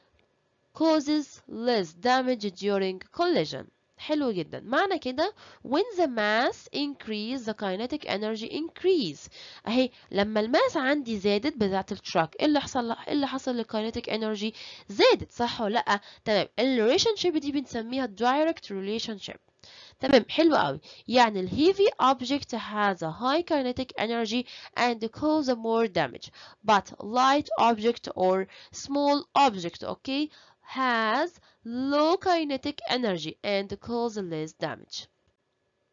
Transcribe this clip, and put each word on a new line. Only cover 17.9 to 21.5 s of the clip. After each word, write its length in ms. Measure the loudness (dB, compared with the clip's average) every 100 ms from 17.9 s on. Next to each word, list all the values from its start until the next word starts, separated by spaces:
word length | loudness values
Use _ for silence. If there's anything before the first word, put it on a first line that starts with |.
| -4 -4 0
direct 440 | 2 4 2 0 -6
relationship. 720 | -6 -4 -4 -6 -8 -12 -16 _ _ -20 -20 -20 -6
تمام، 260 | 4 4 4
حلو 260 | 4 4 4
قوي. 240 | 2 -2 -12 -16 0
يعني 320 | 4 4 2
ال 100 |
heavy 560 | -2